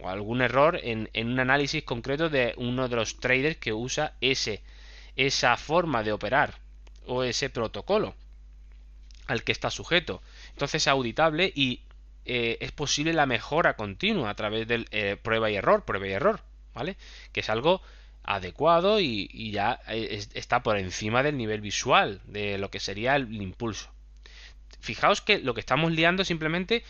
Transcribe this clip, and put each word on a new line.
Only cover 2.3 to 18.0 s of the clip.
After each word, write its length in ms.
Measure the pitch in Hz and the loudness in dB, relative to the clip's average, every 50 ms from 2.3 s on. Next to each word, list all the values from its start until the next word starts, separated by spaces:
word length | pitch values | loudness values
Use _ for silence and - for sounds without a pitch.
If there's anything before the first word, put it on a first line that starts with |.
| 151 135 123 117 - | 2 2 2 0 0
uno 320 | - 123 120 123 127 131 123 | -2 -4 -2 -2 0 0 0
de 80 | 120 | 0
los 240 | 120 110 - - - | 0 0 -2 -4 -4
traders 380 | - 123 127 131 131 156 165 - | 0 2 2 2 2 0 -2 -2
que 160 | - 123 107 | -4 -4 -4
usa 400 | 107 117 127 - - 151 - - - | -2 -4 -4 -2 -2 -2 -4 -4 -2
ese, 400 | - 127 135 - - 120 104 95 - - - - - - - - - - - - | 0 0 0 0 0 -2 -4 -6 -8 -14 -20 -18 -18 -18 -18 -18 -18 -10 -2 0
esa 400 | 131 139 - - - 127 120 - | 0 0 2 2 4 4 4 2
forma 440 | - - 151 175 175 165 139 117 107 | 0 0 2 2 2 2 0 0 0
de 100 | 107 107 | 0 -2
operar 460 | 101 - 107 123 143 143 104 - - - - - - - - - - - - | -2 -2 0 2 2 2 2 -2 -8 -18 -20 -20 -20 -20 -20 -20 -16 -8 -4
o 160 | 123 127 127 | -2 -2 0
ese 260 | 123 113 - - 135 | 0 -2 -2 -4 -4
protocolo 640 | - 127 113 107 - 104 95 - 196 220 180 98 - - - - - - - - - - - - - - - - - - - - - - - - | -2 -4 -4 -4 -4 -6 -2 0 2 2 2 0 -4 -10 -18 -20 -20 -20 -20 -20 -20 -20 -20 -20 -20 -20 -20 -20 -20 -20 -20 -18 -18 -16 -8 -6
al 160 | 131 113 - | -4 -4 -2
que 80 | - | -2
está 180 | 110 - - 123 | -2 0 -2 -4
sujeto. 520 | - - 110 - 160 180 170 - 95 90 - - - - - - | -4 -6 -2 0 2 2 2 0 -6 -8 -10 -16 -20 -20 -20 -18
Entonces 320 | - - 139 139 - 160 - | -6 -4 -4 -2 0 0 4
es 40 | 156 | 4
auditable 640 | 139 139 127 117 110 - 151 165 151 156 185 190 - | 4 4 2 0 2 4 4 4 4 2 0 0 2
y, 280 | 143 139 127 123 - - - - - - - - - - | 2 0 0 0 -4 -8 -16 -20 -20 -20 -20 -20 -16 -8
eh, 320 | - 123 123 117 117 113 - | -4 -2 0 0 0 -2 -2
es 100 | - 127 | -6 -8
posible 420 | - - 151 131 - - 147 160 165 | -6 -6 -2 -2 -2 0 0 2 2
la 120 | 160 147 | 4 4
mejora 500 | 135 123 110 - - 143 156 170 156 - | 4 2 0 -2 0 0 4 4 4 2
continua 540 | - 107 101 98 - - 202 226 196 131 104 | 0 -4 -6 -4 -2 -2 0 0 0 0 -2
a 60 | 101 | -4
través 320 | - 110 107 107 110 113 110 | -4 -4 -2 -2 -2 0 0
del, 200 | 120 117 113 - | -2 -2 -2 -4
eh, 260 | - 107 104 98 101 - | -4 -2 0 0 -2 -2
prueba 300 | - 117 113 113 113 107 | 0 0 2 2 2 2
y 40 | 107 | 0
error, 280 | 98 95 147 202 214 - | 2 4 4 4 4 2
prueba 240 | - 107 98 98 98 | -2 -4 -2 -2 -2
y 40 | |
error, 300 | 95 98 135 196 220 - - - - - - - - | -2 2 2 2 2 0 -4 -14 -20 -20 -20 -16 -10
¿vale? 220 | 117 123 170 196 - - - - - - - - | -6 -6 -6 -6 -8 -14 -18 -18 -18 -18 -8 -6
Que 80 | 104 | -4
es 80 | 101 - | -2 0
algo 320 | 110 113 127 160 185 185 - - - - | -2 2 2 2 2 2 -2 -8 -20 -20